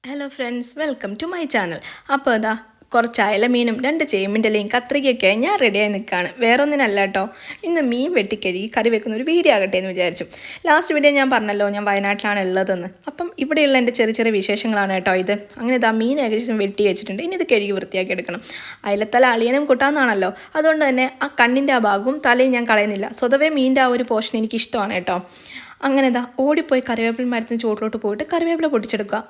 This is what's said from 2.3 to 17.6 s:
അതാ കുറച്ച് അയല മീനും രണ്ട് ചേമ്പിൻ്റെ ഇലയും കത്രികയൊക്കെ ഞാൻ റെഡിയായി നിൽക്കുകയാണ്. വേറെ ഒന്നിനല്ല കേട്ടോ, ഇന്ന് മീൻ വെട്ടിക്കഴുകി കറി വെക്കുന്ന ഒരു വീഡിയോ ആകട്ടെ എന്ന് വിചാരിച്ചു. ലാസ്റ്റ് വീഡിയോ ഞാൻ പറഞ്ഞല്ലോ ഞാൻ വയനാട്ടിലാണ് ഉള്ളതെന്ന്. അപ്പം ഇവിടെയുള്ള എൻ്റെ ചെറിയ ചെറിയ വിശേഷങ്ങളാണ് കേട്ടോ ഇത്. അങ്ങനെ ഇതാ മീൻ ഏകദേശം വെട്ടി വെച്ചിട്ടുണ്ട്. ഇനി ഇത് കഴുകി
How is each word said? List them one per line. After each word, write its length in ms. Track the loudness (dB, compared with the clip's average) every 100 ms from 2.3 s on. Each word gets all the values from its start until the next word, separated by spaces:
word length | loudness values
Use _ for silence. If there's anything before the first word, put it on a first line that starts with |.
| 0
അതാ 140 | 0 -4 -8 _ _
കുറച്ച് 280 | 0 2 0 0
അയല 200 | 2 2
മീനും 240 | 2 0 0 -2
രണ്ട് 180 | -2 -2
ചേമ്പിൻ്റെ 380 | -2 0 0 2
ഇലയും 160 | 0 0
കത്രികയൊക്കെ 560 | -2 0 0 0 2 2 2
ഞാൻ 120 | 0 2
റെഡിയായി 280 | 2 2 0
നിൽക്കുകയാണ്. 360 | -2 -4 -4 -4 -2
വേറെ 180 | 2 4 2
ഒന്നിനല്ല 400 | 2 0 2 0
കേട്ടോ, 180 | 0 -4 -8 -18 -10 -2
ഇന്ന് 140 | 0 0
മീൻ 200 | 0 0 0
വെട്ടിക്കഴുകി 500 | 0 -4 -4 -4 -4 0
കറി 140 | 0
വെക്കുന്ന 240 | 0 -2 -4
ഒരു 60 | 0
വീഡിയോ 220 | 2 4 4
ആകട്ടെ 200 | 2 -2
എന്ന് 100 | -2
വിചാരിച്ചു. 320 | -2 -2 -2 -8 -12 -18 -6 2
ലാസ്റ്റ് 280 | 2 4 4
വീഡിയോ 140 | 4 4
ഞാൻ 100 | 4
പറഞ്ഞല്ലോ 360 | 2 0 0 0 0
ഞാൻ 80 | 0
വയനാട്ടിലാണ് 540 | 0 0 -2 0 0 0
ഉള്ളതെന്ന്. 400 | 0 0 -2 -4 -12 -14
അപ്പം 200 | -8 -8 -4 -2
ഇവിടെയുള്ള 300 | 2 4 4
എൻ്റെ 140 | 2 0
ചെറിയ 160 | 0 2
ചെറിയ 140 | 0 0
വിശേഷങ്ങളാണ് 540 | 0 -2 0 0 0 0
കേട്ടോ 160 | 0 0
ഇത്. 100 | 0 -4 -6 -8
അങ്ങനെ 140 | -2 0
ഇതാ 100 | 2 2
മീൻ 160 | 0 0 0
ഏകദേശം 320 | -2 -2 -2
വെട്ടി 220 | -2 2 0
വെച്ചിട്ടുണ്ട്. 340 | 0 -6 -6 -6
ഇനി 80 | -4
ഇത് 80 | 0
കഴുകി 200 | 2